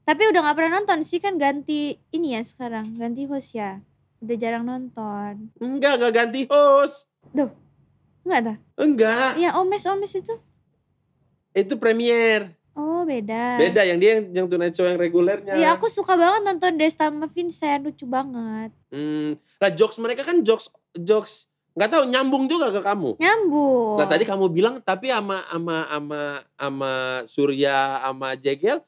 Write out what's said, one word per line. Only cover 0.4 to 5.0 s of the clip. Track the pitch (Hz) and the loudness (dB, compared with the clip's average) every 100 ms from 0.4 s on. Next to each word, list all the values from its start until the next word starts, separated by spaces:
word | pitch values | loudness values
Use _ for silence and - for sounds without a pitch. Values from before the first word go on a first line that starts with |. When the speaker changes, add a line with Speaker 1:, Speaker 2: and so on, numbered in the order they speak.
Speaker 1:
nggak | 294 294 | 2 0
pernah | 330 | 0
nonton | 359 403 330 | 0 0 -2
sih, | 302 339 | -2 -4
kan | 403 359 | -4 0
ganti | 277 285 269 302 294 - _ | 0 -2 -4 -4 -4 -8 _
ini | 320 320 | -4 -4
ya | 233 | -4
sekarang, | 233 - 247 226 220 | -8 -12 -10 -8 -10
ganti | 226 233 233 277 | -8 -8 -6 -6
host | 277 262 | -8 -8
ya. | 226 202 190 _ _ _ _ | -8 -8 -10 _ _ _ _
Udah | 226 233 | -8 -4
jarang | 226 233 240 | -4 -4 -6
nonton. | 254 254 233 | -8 -12 -10